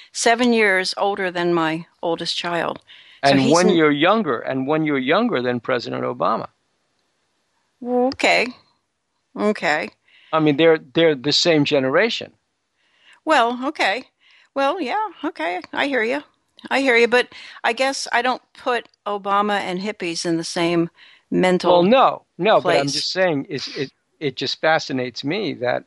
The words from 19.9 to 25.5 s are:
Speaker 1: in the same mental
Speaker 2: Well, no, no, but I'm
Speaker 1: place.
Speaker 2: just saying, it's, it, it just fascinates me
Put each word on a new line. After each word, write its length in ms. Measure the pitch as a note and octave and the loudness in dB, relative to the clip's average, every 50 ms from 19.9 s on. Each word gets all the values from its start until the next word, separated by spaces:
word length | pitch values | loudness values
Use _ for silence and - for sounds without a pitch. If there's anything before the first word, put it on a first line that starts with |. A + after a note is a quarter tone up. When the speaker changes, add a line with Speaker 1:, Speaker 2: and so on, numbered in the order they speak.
| G3+ - F#3+ E3+ E3 - - | -8 -8 -8 -8 -6 -6 -4
Speaker 1:
in 120 | F3 E3 | -4 -4
the 60 | E3 E3 | -4 -4
same 460 | - - F3+ E3+ E3+ F3 E3+ E3+ E3+ - _ - - _ _ _ _ | -6 -4 -2 -2 0 0 0 0 -2 -6 _ -20 -20 _ _ _ _
mental 400 | - F3 F#3 F#3 F#3 F3+ - F3 F3+ | 0 0 2 2 2 2 2 4 4
Speaker 2:
Well, 100 | F3 F3 | 4 6
no, 400 | G3 B3+ C4+ A3+ D#3 C#3 - - _ _ | 6 6 4 4 4 2 -2 -10 _ _
no, 240 | - F3 A3 G3+ D#3 | -2 0 2 2 4
but 140 | - F3+ E3+ | 2 2 0
I'm 60 | E3 C#3 | 0 0
Speaker 1:
place. 100 | C#3 C3+ | -2 -4
Speaker 2:
just 180 | D3+ - - | -6 -6 -6
saying, 360 | - F3+ F#3+ F3+ D#3 C3+ - - | -2 0 0 0 0 -2 -4 -6
it's, 180 | D#3 B2 - - - | -8 -10 -10 -10 -8
it, 160 | - C#3 C3 - _ _ _ _ _ | -8 -8 -8 -10 _ _ _ _ _
it 160 | D#3+ C#3 B2+ | -6 -6 -6
just 260 | - C#3 B2+ - - | -4 -6 -6 -4 -2
fascinates 600 | - D#3 D#3+ D#3 - - C#3+ B2+ B2 B2+ A#2 - - | 0 2 2 0 0 -4 -6 -6 -6 -6 -8 -8 -6
me 300 | C#3 E3 G#3+ G#3 D3+ | -4 -4 -4 -4 -6